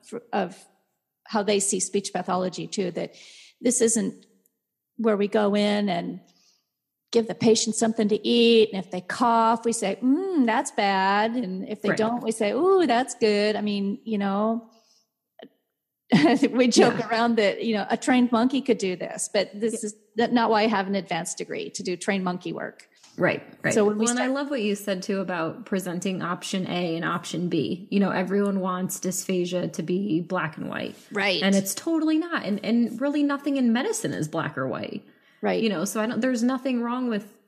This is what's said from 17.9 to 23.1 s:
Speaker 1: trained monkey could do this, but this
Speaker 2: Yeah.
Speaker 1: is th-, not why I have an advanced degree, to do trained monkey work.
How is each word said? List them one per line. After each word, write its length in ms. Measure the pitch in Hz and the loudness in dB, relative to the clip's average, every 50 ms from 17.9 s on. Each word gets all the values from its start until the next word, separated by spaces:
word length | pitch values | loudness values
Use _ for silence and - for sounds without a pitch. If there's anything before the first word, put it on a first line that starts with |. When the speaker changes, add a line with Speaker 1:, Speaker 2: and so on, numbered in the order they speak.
| - | -4
Speaker 1:
trained 360 | - - - 262 247 247 240 | -2 0 2 4 4 4 4
monkey 280 | 247 220 233 254 285 262 | 4 2 2 2 0 0
could 180 | 240 - 226 185 | 0 0 0 0
do 180 | 202 190 185 | 0 -4 -4
this, 320 | 170 180 - - - - - | -4 -8 -10 -8 -8 -8 -2
but 160 | - 208 185 - - | -2 -2 -2 -2 -4
this 200 | 208 214 226 220 | -4 -4 -2 -2
Speaker 2:
Yeah. 120 | - - | -4 -8
Speaker 1:
is 100 | 208 - _ _ _ _ 214 | -10 -12 _ _ _ _ -2
th-, 120 | 240 233 | 0 2
not 200 | 240 247 226 220 | 2 2 2 2
why 120 | 226 208 | 2 2
I 40 | 208 | 2
have 200 | 226 214 196 196 190 | 2 2 0 0 0
an 60 | 196 | -2
advanced 420 | 196 180 - 180 165 175 - - - | -4 -2 -4 -6 -6 -4 -6 -8 -10
degree, 320 | - - 165 175 170 165 | -8 -8 -8 -8 -8 -10
to 120 | - - | -10 -8
do 140 | 185 185 180 | -6 -6 -6
trained 280 | 175 - - 196 196 185 | -4 -2 -2 -2 -2 -2
monkey 280 | 185 180 180 - 170 | -4 -4 -4 -6 -8
work. 360 | 160 - - - - _ - _ _ _ _ - | -8 -8 -10 -10 -12 _ -20 _ _ _ _ -20